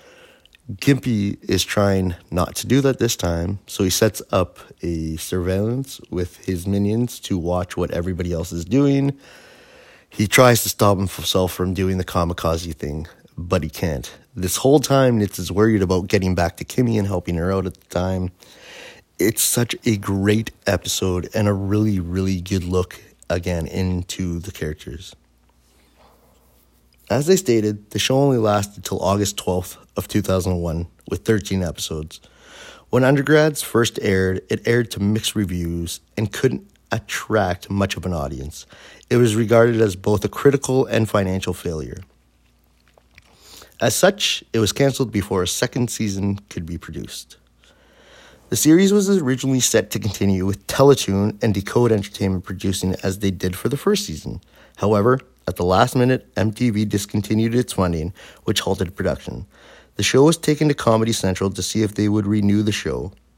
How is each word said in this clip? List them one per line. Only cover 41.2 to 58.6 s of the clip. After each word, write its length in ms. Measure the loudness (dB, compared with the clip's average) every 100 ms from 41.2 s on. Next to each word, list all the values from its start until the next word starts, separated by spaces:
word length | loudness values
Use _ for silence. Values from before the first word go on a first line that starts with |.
| 0 -2 -4
failure. 480 | -6 -6 -6 -8 -12 -16 _ _ _ _ _ _ _ _ _ _ _ _ _ -20 -20 -20 -2
As 140 | 0 4
such, 480 | 2 2 -2 -4 -4
it 60 | 0
was 120 | 0
canceled 400 | 2 0 0 -2
before 320 | -2 -2 -2
a 40 | -2
second 420 | -2 -2 -2 -4
season 480 | -2 -4 -2 -2 -4 -6
could 160 | -10 -8
be 120 | -10
produced. 600 | -10 -12 -12 -14 -18 -20 _ _ _ _ _ _ -20 -20 -20 -20 _
The 60 | 2
series 380 | 6 6 6
was 160 | 4 4
originally 500 | 2 2 0 0 2
set 300 | 2 2 0
to 80 | -2
continue 460 | -4 0 0 2 0
with 200 | -4 -4
Teletoon 760 | 4 6 6 2 0 0 0
and 100 | 0
Decode 380 | 0 0 2 2
Entertainment 520 | 2 -2 -4 -2 -2
producing 520 | -4 -6 -4 -2 -2 -2
as 160 | -4 -2
they 120 | -2
did 240 | -2 -4 -4
for 140 | -4
the 80 | -2
first 280 | 0 0 -2
season. 340 | -8 -10 -12 -14 _ -20 -4
However, 420 | 2 4 4 2 -2 _ -8
at 100 | -2
the 80 | 2
last 300 | 4 2 2
minute, 360 | 2 0 -4 -4
M 140 | -4
T 180 | 0 -2
V 160 | 0 -2
discontinued 680 | -2 -2 -4 -2 0 0 0
its 180 | -2
funding, 400 | 0 0 0 -4 -10 -18 -8
which 180 | -4 -2